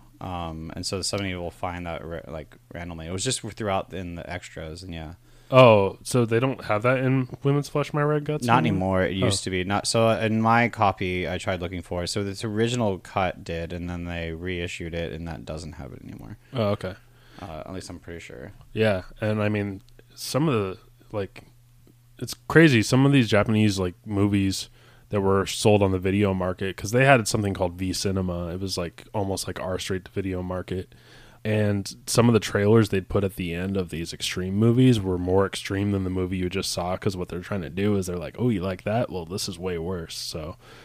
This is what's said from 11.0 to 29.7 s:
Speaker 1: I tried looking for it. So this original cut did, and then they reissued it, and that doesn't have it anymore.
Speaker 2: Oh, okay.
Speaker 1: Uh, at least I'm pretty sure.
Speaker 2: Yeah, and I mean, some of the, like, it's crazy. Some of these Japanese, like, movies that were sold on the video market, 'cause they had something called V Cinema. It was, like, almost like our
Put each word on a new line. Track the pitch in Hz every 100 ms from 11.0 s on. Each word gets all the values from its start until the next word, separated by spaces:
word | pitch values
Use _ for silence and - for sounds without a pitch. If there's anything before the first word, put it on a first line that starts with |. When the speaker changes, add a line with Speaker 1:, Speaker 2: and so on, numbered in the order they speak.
| 92 90 78
Speaker 1:
I | 90
tried | 101 90
looking | 87 92
for | - 87
it. | 87
So | -
this | 101 98
original | 113 104 117 123 107 92
cut | - 101 90 -
did, | 90 82 85
and | 87 87
then | 87
they | 87 85 82
reissued | 80 90 87 87 - 85
it, | 82 82
and | 78 82
that | 67
doesn't | 65 78 78
have | - 67
it | -
anymore. | - - - 107 _
Speaker 2:
Oh, | 127 104
okay. | 104 92 101 _ _ - -
Speaker 1:
Uh, | 95 78 -
at |
least | 92 -
I'm | 87
pretty | - 85
sure. | - - 82 - -
Speaker 2:
Yeah, | 110 110 95 - -
and | 107 107
I | 104
mean, | 107 101 95 - - -
some | - - 131 160
of |
the, | 117 95 92 - _ - 107
like, | 95 - - _ _ _ - _ _ -
it's | 123 - -
crazy. | 156 165 117
Some | - 131 139
of |
these | 139 107
Japanese, | 104 104 107 107 98
like, | 90 - 110
movies | 98 101 101 95 95 - - - - -
that | 104
were | 98 98 90
sold | - 110 104
on | 98
the | 95
video | 95 101 98
market, | 95 92 92 95 -
'cause | 98
they | 120 135
had | 127 101
something | 110 101
called | 95 90 87
V | 92
Cinema. | 90 101 95 92 87 85
It | 92
was, | 98 92
like, | 85 - -
almost | 107 98 92 -
like | -
our | 92